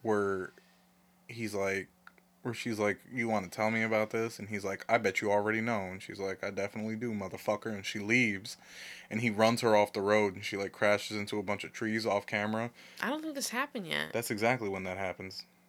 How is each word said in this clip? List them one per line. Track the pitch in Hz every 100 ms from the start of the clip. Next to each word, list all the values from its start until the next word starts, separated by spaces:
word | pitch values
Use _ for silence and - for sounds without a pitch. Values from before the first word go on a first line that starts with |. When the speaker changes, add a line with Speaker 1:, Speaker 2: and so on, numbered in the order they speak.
Speaker 1:
where | 113 104 98 95 92 - _ _ _ _ _ _ -
he's | 117 107 101
like, | 98 98 - _ - _ _ _
where | 123
she's | 110 120 107
like, | 104 98 -
"You | 123 117
wanna | 107 90
tell | - 110
me | 113
about | 110 110 107
this?" | 113 113 -
And | 104
he's | 104
like, | 95 98 -
"I | 117
bet | 104 -
you | 107
already | 104 107 110
know." | 117 107
And | 92 95
she's | - 95
like, | 95 95 101
"I |
definitely | 98 101 113 110 110
do, | 120
motherfucker." | 107 95 - - 104 113
And | 101 95
she | 107
leaves. | 101 123 113 98 104 - - - - - -
And | 110
he | 120
runs | 101 110 117
her | 117 104
off | 104
the | 104
road | 98 107 104 95
and | 104
she, | 98
like, | 98
crashes | - 104 101 - 107
into | 101 107
a |
bunch | 95 101 -
of |
trees | - 110 110 110
off | 101 -
camera. | 107 104 110 117 - - -
Speaker 2:
I | 214
don't | 302
think | 311 277
this | -
happened | 240 285 240 165
yet. | 147 -
Speaker 1:
That's | 117 -
exactly | 104 113 127 104
when | 95
that | 92 95
happens. | 95 87 95 - - _